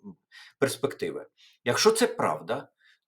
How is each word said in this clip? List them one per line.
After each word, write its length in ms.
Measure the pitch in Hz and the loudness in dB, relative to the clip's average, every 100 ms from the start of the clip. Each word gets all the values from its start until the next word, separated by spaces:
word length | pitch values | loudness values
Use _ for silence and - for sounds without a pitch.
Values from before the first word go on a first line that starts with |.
м, 120 | 208 170 _ - - _ | -20 -20 _ -20 -20 _
перспективи. 680 | 139 - 143 - 85 - - _ - _ | -2 0 -4 -4 -6 -6 -12 _ -20 _
Якщо 260 | 120 120 214 | -2 4 4
це 160 | 220 247 | 4 2
правда, 640 | - 98 78 82 - - _ _ _ | 2 -2 -2 -4 -6 -6 _ _ _